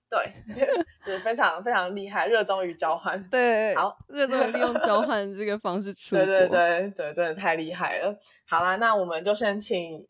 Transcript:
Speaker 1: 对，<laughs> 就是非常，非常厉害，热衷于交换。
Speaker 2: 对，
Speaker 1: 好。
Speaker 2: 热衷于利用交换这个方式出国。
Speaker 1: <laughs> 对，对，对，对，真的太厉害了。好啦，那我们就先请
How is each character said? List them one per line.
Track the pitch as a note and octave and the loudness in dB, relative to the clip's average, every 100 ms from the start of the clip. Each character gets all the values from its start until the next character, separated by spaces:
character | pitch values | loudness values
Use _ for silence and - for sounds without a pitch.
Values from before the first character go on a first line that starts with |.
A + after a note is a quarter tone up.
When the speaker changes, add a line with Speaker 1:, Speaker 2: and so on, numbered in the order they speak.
| - | -6
Speaker 1:
对， | F3+ - - A3 | -4 -4 -8 -12
<laughs> | G#3+ C#4 A#4 E4 - | -2 0 0 -2 -8
就 | - | -8
是 | F#3+ | -4
非 | G#3+ | -2
常， | A#3+ G#3 E3 | 0 0 0
非 | A3+ | -2
常 | A3 F3+ | 0 0
厉 | G3+ G3 | -4 -6
害， | G3 F3 | -2 2
热 | A3+ | 2
衷 | G3+ F#3+ F3+ | 2 -2 -4
于 | E3 | -2
交 | D#3+ E3 | -2 -2
换。 | F#3 F#3 F#3 | -2 -6 -2
Speaker 2:
对， | B3+ A#3+ A3 A3 E3+ | 2 4 4 2 0
Speaker 1:
好。 | F#3+ - - | -2 -4 -10
Speaker 2:
热 | C#4+ C4+ | -2 0
衷 | C4 A#3+ | 2 2
于 | |
利 | A#3+ | 2
用 | A#3+ A#3 | 0 0
交 | A#3 G#3 | 2 2
换 | B3 A3 G3+ G3 | 2 0 -2 -4
这 | |
个 | G#3 G#3 | -4 -2
方 | G3 F#3 | -2 -4
式 | G3+ | -4
出 | F#3+ - F#3+ | -8 -2 2
国。 | |
Speaker 1:
<laughs> | |
对， | F#3+ F#3+ F3+ | 4 4 4
对， | |
对， | F3+ E3+ E3+ G3+ | 4 4 2 -2
对， | F#3+ D3+ | -6 -6
真 | D3 E3+ | -2 -2
的 | |
太 | E3 G3 D#3+ | -2 -2 -2
厉 | D#3+ | -4
害 | F3 E3 - | -6 -4 -2
了。 | F3 G#3 _ - - | -4 -4 _ -20 -2
好 | E3 | 0
啦， | F3+ F#3+ | 2 2
那 | A#3 G#3+ | 2 2
我 | |
们 | F3+ D#3+ | 0 -2
就 | F#3 | 0
先 | G#3 A3 G#3 | 0 0 -2
请 | - F#3+ E3 D#3+ - | -2 -4 -4 -10 -8